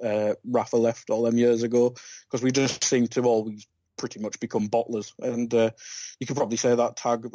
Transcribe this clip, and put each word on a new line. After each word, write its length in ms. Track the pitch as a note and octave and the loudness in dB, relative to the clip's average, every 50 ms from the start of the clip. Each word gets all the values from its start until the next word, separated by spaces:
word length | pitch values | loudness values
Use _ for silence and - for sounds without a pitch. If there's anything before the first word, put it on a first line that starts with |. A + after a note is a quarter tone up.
uh, 340 | A#2+ A2+ G#2+ G#2+ G#2+ G#2 - - _ | -4 -2 0 0 0 0 -2 -4 _
Rafa 320 | A#2+ A#2+ A#2+ G2+ - - A#2+ | -2 0 0 0 2 2 2
left 320 | A2+ A#2 A#2 - - - | 2 2 0 -2 -4 -4
all 140 | A#2 A2 A#2 | -2 0 2
them 140 | A#2 A#2 A#2 | 2 2 4
years 240 | A#2+ A#2+ A#2+ A2+ A#2 | 4 4 4 4 2
ago, 300 | A#2 A#2 A#2+ A#2+ B2 B2 A#2+ - - - - _ _ | 2 4 4 4 4 2 -4 -16 -20 -20 -20 _ _
'cause 120 | - A#2+ | -6 -2
we 80 | A#2+ C3 | 0 2
just 320 | B2+ C#3 C3+ C3 - - | 2 2 2 0 0 -2
seem 260 | - - - B2+ A#2+ A#2 | -2 0 2 2 2 2
to 160 | - C3+ A#2+ | 0 2 2
always 440 | B2 A#2 A2 G#2+ A2 G#2+ G#2 - _ _ _ _ _ _ - | 4 2 2 0 -2 -8 -12 -16 _ _ _ _ _ _ -10
pretty 240 | - A#2+ - G#2 | -10 -10 -8 -8
much 180 | G#2+ G#2+ - - | -8 -8 -8 -8
become 300 | - A2+ - A#2 G#2 G#2 | -10 -6 -4 -4 -2 0
bottlers. 420 | G#2 A#2 A2+ - A#2+ G#2+ G2+ - - - | 0 0 0 0 -4 -6 -6 -8 -12 -8
And, 340 | - B2+ A#2+ A#2 B2 A2+ A#2 | -6 -6 -4 -4 -4 0 2
uh, 180 | A#2 A2+ A2+ A2+ - - - - - - - - _ | 2 2 2 0 -4 -16 -18 -16 -16 -16 -18 -12 _
you 60 | B2+ A#2+ | -8 -6
could 100 | C3+ C#3 | -2 -2
probably 180 | - G#2 A#2 | -2 -2 -2
say 180 | A2+ - B2+ A#2+ | 0 2 2 2
that 220 | A#2+ A#2+ A#2 - | 4 2 0 -2
tag 300 | - - B2 A#2+ A#2 A2+ A#2+ A2+ | -4 -2 -2 -2 -2 -2 -6 -4